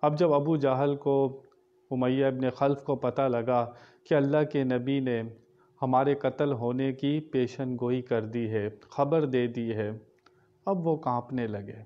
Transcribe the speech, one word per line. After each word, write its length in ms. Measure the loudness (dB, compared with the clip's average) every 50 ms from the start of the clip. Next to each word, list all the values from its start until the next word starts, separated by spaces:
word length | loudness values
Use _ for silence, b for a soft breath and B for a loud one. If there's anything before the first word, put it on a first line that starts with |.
| 2
अब 140 | 2 2
जब 160 | 4 4 4 4
अबू 240 | 4 4 2 0
जहल 380 | 2 2 2 2 2 2 0 0
को, 480 | 0 0 0 2 2 2 0 -2 -6 -18 _ _ _ _ _ _ _ _ _
उमैया 380 | -4 0 0 2 2 2 2 2
इब्ने 220 | 0 0 -2 -2
खल्फ 320 | 0 2 2 2 2 0 -2
को 140 | -4 -4 -2
पता 280 | -2 -4 0 0 0 0
लगा 340 | 0 0 0 2 2 2 0 -2 B B B B B B B
कि 80 | 0 2
अल्लाह 300 | 2 4 4 2 2 2
के 200 | 2 0 0 0
नबी 360 | 2 0 0 0 0 -2 0
ने 180 | 0 0 -2 -2 -4 -6 -10 -16 _ _ _ b b b b _
हमारे 340 | -2 2 2 4 4 4 2
कत्ल 380 | 2 0 -2 0 0 0 0 0
होने 380 | -2 -2 -2 -2 0 -2 -2 -2
की 260 | -2 -2 -2 0 -2 -4 -2 -2
पेशन 420 | 0 0 0 -2 -6 -6 -6 -4
गोई 240 | -4 -2 -2 -2 -2 -2
कर 180 | -2 -2 -2 -2
दी 200 | -2 -4 -4 -4
है, 220 | -2 -2 -2 -2 -4 -6 -10 -20 _ -2
ख़बर 340 | -2 0 2 2 0 0
दे 200 | 2 2 0 0 0
दी 180 | -2 -4 -4 -4
है, 200 | -2 -2 -4 -4 -4 -8 -14 _ _ _ _ b b b b b b _ _
अब 160 | -4 -2 -2 0
वो 120 | -2 -2 0
कांपने 480 | 0 -2 -2 -2 -2 -4 -4 -4 -4
लगे 300 | -4 -4 -6 -8 -10 -14 -16 -18